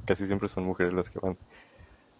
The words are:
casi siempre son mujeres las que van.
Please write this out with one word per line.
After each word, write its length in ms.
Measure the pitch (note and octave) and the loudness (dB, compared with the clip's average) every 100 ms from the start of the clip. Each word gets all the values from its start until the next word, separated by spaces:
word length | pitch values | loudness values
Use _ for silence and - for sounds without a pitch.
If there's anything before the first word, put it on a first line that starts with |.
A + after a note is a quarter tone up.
| - | 0
casi 200 | F#2+ F#2+ | 0 2
siempre 220 | G2 G2+ | 0 0
son 160 | - | -2
mujeres 280 | F#2 F#2 F2 | -2 2 2
las 180 | F2+ F2+ | 2 0
que 80 | - | -2
van. 180 | F#2+ F2+ - - - - - - _ _ | -4 -4 -10 -20 -20 -20 -20 -20 _ _